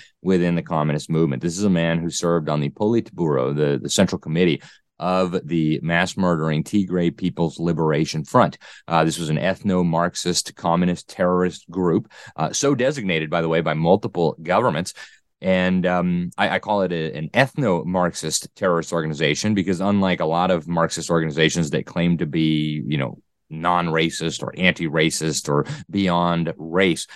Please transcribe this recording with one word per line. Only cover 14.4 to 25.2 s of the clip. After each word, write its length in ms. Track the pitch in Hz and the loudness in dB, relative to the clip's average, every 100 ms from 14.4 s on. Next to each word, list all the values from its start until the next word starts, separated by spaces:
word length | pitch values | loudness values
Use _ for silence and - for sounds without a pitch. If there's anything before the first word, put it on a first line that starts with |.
governments. 500 | 82 95 120 78 90 - - - _ _ | 0 2 2 0 -4 -10 -20 -20 _ _
And, 460 | 95 92 92 92 90 | 0 2 2 2 2
um, 420 | 90 90 87 87 - | 0 0 0 -2 -2
I, 120 | 98 | -2
I 100 | 90 | -2
call 240 | 98 104 | -2 0
it 80 | 92 | 0
a, 260 | 85 80 73 | -2 -4 -6
an 120 | 78 | -4
ethno-Marxist 1300 | 117 131 - 123 104 80 92 90 - 80 - - - | 0 0 2 0 0 0 0 0 -2 -4 -6 -6 -4
terrorist 380 | 95 85 80 | 0 0 0
organization 640 | 85 80 76 78 73 107 104 | -4 -4 -2 0 0 0 0
because 260 | 87 87 | 0 0
unlike 380 | 95 101 95 87 | 0 2 2 0
a 60 | 80 | 0
lot 260 | 82 92 | 0 2
of 160 | 87 78 | 0 0
Marxist 420 | 85 82 - 82 | 0 0 -2 -2
organizations 600 | 85 80 73 80 87 78 | 0 0 2 0 2 -2
that 160 | - - | -2 -4
claim 320 | 87 87 85 | -2 0 2
to 80 | 82 | 0
be, 560 | 82 78 78 76 76 69 | 0 0 2 0 -4 -4
you 140 | 76 | -2
know, 180 | 65 - _ _ - | -4 -8 _ _ -16
non-racist 920 | 80 85 87 85 80 82 - 82 - | -4 0 2 2 0 0 -2 -4 -4
or 100 | - - | -8 0
anti-racist 920 | 90 85 82 78 80 - | 0 2 0 2 2 0